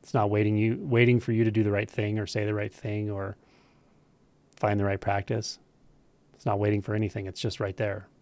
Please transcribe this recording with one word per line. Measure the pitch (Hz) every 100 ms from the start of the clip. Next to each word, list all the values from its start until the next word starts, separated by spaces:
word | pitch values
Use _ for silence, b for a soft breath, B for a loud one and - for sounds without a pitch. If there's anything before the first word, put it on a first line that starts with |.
It's | -
not | 127 104
waiting | 107 107 107
you, | 110 120
waiting | 165 117 120 123
for | -
you | 113 110
to |
do | 107
the | 104
right | 101 107
thing | - 104 107
or | 101
say | 110 104
the |
right | 107 104
thing | - 107 104 104
or | 101 98 101 b b b b b b b _ _ _ _ -
find | 107 104
the |
right | 101 98
practice. | - 101 101 113 107 - _ _ _ _ _ _ _
It's | _ -
not | 101
waiting | 104 104
for | 98
anything. | 107 107 104 95
It's | 90
just | 110 -
right | 101 92
there. | 107 98 - _